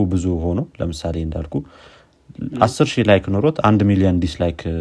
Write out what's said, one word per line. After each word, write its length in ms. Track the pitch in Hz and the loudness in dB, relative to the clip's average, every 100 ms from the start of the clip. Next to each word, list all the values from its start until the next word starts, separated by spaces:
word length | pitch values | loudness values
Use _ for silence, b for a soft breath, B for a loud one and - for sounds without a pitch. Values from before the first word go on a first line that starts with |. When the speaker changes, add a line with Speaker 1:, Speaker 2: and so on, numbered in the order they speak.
| 95 | 0
Speaker 1:
ብዙ 200 | 92 90 85 | 0 0 -2
ሆኖ፣ 220 | 85 87 - | -2 -2 -4
ለምሳሌ 420 | - 85 80 85 82 | -6 -6 -6 -6 -4
እንዳልኩ 340 | 80 80 76 69 B B B B B _ - | -4 -6 -6 -8 B B B B B _ -20
Speaker 2:
እም። 140 | - - - | -12 -10 0
Speaker 1:
አስር 260 | 110 - 151 | 0 2 0
ሺህ 160 | - 107 | 2 4
ላይክ 180 | 98 - | 4 2
ኖሮት 260 | 98 143 156 | 0 0 2
አንድ 200 | 107 107 | 2 4
ሚሊዮን 320 | 98 98 95 90 | 4 4 2 2
ዲስላይክ 420 | 87 - 87 80 82 82 | 0 -2 -4 -2 -6 -4